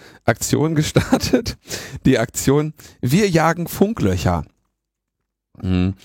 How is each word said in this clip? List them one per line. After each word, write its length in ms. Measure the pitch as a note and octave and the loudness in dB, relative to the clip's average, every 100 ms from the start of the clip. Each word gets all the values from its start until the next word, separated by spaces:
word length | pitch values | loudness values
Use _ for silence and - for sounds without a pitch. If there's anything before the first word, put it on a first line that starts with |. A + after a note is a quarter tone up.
| - - - | -12 -6 -2
Aktion 500 | A#2 - A#2 D#3 E3+ | -2 0 0 0 0
gestartet. 840 | D3+ - - - - B3 A#3+ - - - - C3+ - | 0 0 2 0 2 0 0 -8 -10 -12 -12 -2 2
Die 140 | B2+ | 2
Aktion 540 | A2+ - - C#3+ D3+ - - - | 0 -2 0 2 0 -6 -18 -8
Wir 280 | B2 D#3 G3+ | 0 2 2
jagen 380 | D#3+ D#3 E3 E3+ | 2 2 0 -4
Funklöcher. 760 | - G3+ A#3 G2 F2+ F#2+ F2 C#2+ _ _ _ _ _ _ _ _ _ _ - | 0 0 0 -2 0 0 -2 -4 _ _ _ _ _ _ _ _ _ _ -10
Mhm. 320 | F#2 F#2 F2+ F#2+ | -2 0 0 -4